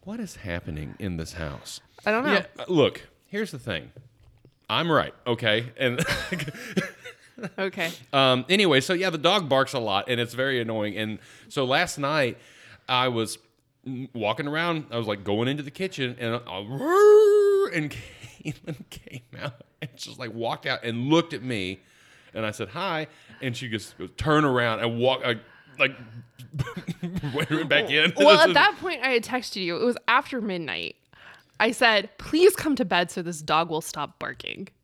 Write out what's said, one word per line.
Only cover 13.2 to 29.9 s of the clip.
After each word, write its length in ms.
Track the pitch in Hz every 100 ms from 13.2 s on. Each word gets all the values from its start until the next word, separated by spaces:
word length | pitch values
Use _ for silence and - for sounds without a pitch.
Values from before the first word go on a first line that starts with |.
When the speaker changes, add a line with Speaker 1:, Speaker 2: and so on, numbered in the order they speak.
| 110 - _ _ _ _ -
Speaker 1:
m-, 220 | 127 135
walking 340 | 120 104 113 147
around, 400 | 151 170 160 143
I 80 | 117
was, 80 | 107
like, 180 | 104
going 240 | 95 104 120
into 140 | 147
the 80 | 143
kitchen 460 | - 190 165 127 127
and, 160 | 117
uh, 1400 | 120 120 - 104 139 285 370 415 415 427 415 403 392 392
and 200 | 170 151 - - -
<laughs> 260 | - -
Caitlin 460 | - 135 - 139 -
came 320 | - - 127 - 127
out 220 | 143 - _ -
and 100 | 147 -
just, 220 | - -
like, 160 | 123
walked 320 | 110 117 156 143
out 180 | 127
and 240 | 117 117 127
looked 240 | 160 165
at 100 | 135
me. 380 | 127 113 92 95 _ _ _ _ _
And 140 | - 110
I 60 |
said, 160 | 107 101
"Hi." 400 | 160 190 160 151 - - -
And 140 | 135 120
she 120 | 127
just 300 | 110 - -
goes, 120 | 92 -
"Turn 280 | - 147
around," 340 | 147 123 120 110
and 220 | 117 117
walk, 200 | 123 131
uh, 100 | 127 113 - - - -
like, 100 | 135 131 117 113 - - 123
<laughs> 800 | 151 131 294 - - 175 180 147
went 340 | 131 156 156 156
back 220 | 143 151
in. 220 | 143 170
<laughs> 20 | -
Speaker 2:
Well, 220 | 302 302
at 160 | 320
that 220 | 220 381 -
point, 200 | 349 339
I 60 | 254
had 160 | 240
texted 320 | 208 254 - -
you. 120 | 170 175
It 80 |
was 120 | 240